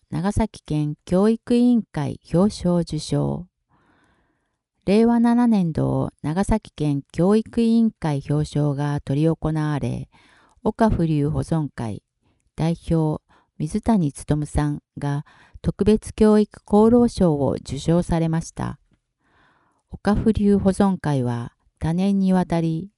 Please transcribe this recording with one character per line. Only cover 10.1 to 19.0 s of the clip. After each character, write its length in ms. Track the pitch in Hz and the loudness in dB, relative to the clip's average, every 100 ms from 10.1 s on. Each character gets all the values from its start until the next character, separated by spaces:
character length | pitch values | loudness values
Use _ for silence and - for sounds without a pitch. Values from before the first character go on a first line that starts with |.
| _ _ _ _ _ | _ _ _ _ _
岡 260 | 220 - 220 | -6 0 2
風 160 | - 160 | 2 0
流 240 | 151 143 | 0 0
保 120 | 143 | -2
存 260 | 135 165 143 | -2 -4 -4
会 300 | - 113 98 _ _ _ _ _ - | -8 -10 -10 _ _ _ _ _ -4
代 200 | 160 165 - | -4 -4 -2
表 340 | 165 156 151 _ _ _ - | -2 0 -4 _ _ _ -10
水 220 | 151 214 | -6 -4
谷 300 | - 214 147 | 0 0 0
勉 340 | - - 151 147 | -4 -4 -4 -2
さ 240 | - 147 | -2 -2
ん 120 | 147 _ - | -4 _ -10
が 280 | 143 143 - _ _ - | -6 -6 -8 _ _ -10
特 240 | - - 202 | -8 -2 2
別 280 | 214 - | 0 0
教 260 | - 214 214 | 2 4 4
育 220 | 208 - - | 2 -4 0
功 220 | 202 226 | 4 6
労 180 | 240 240 | 4 2
賞 280 | - 180 143 | 2 0 2
を 160 | 127 - | 0 -4
受 200 | - 143 | -8 -6
賞 240 | 160 170 | 0 0
さ 160 | - 165 | 2 0
れ 80 | 165 | 0
ま 140 | 160 | -2
し 100 | - | -6
た。 280 | - 123 - _ _ | -8 -10 -10 _ _